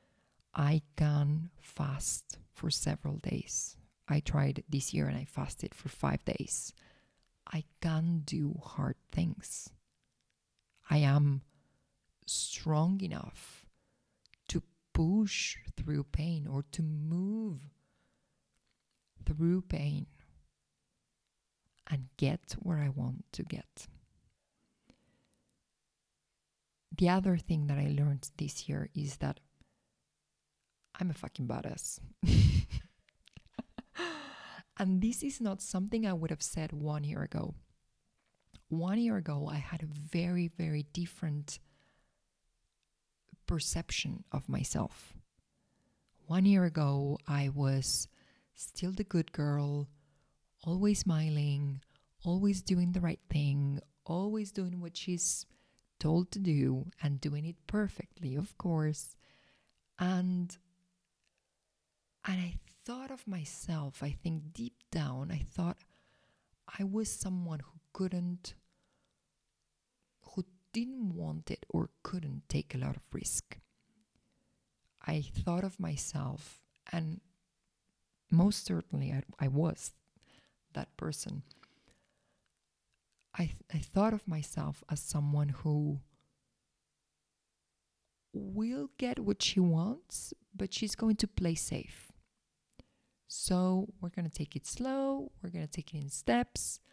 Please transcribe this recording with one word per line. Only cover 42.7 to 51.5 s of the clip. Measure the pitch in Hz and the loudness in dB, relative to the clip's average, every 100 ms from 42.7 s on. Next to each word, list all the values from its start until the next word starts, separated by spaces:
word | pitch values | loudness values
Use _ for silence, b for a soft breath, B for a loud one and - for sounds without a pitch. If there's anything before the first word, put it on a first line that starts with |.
| _ _ _ _ _ _ - - | _ _ _ _ _ _ -14 -2
perception | 170 - 165 - - - - - | -2 0 -2 -2 -2 -2 -6 -4
of | 139 - | -6 -2
myself. | - - - - - - - - _ _ _ _ _ _ _ _ _ - | -2 0 -2 -2 -6 -18 -20 -20 _ _ _ _ _ _ _ _ _ -2
One | 175 190 | 6 8
year | 196 | 8
ago, | 175 156 143 139 143 151 - | 6 4 4 4 2 -2 -2
I | 143 139 | 0 0
was | 143 139 135 135 - - b b b b - | 2 2 2 2 0 -2 b b b b -14
still | - - 175 | -12 -4 -4
the | 190 | -2
good | 202 170 156 | 0 2 0
girl, | - 147 143 143 147 143 b b b b b b _ | 0 2 2 2 0 -4 b b b b b b _
always | 165 180 208 202 | -2 2 4 4
smiling, | 190 156 156 147 147 | 4 2 2 2 2